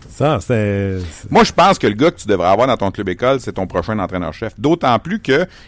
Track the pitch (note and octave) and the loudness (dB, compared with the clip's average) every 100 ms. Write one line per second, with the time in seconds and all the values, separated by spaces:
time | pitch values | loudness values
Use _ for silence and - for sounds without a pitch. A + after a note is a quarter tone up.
0 | - - C#3 C3+ - A#2 G#2 G2 G2 F#2 | -20 -4 -2 -2 -2 -2 0 -2 -2 -4
1 | F2 - G2 F#3 A3+ - F3+ F#3+ A#2+ G#2 | -8 -12 -2 2 2 4 4 4 0 2
2 | D#3 - G#2+ F#2+ F2 G2+ C3 A#2 G2+ - | 0 0 -2 2 4 4 4 2 -2 -4
3 | G2 F2+ B2 C3+ A#2 F#2+ F#2 F2+ E2+ G#2+ | -6 -2 0 0 -2 -8 -4 -4 -2 -4
4 | F2+ F#2 E2 D#2 A2 - B2 E3+ C3+ B2 | -4 -4 -6 -8 -10 -4 0 2 2 0
5 | D#3+ G#3+ - C3+ F3+ - | 0 -8 0 0 0 -8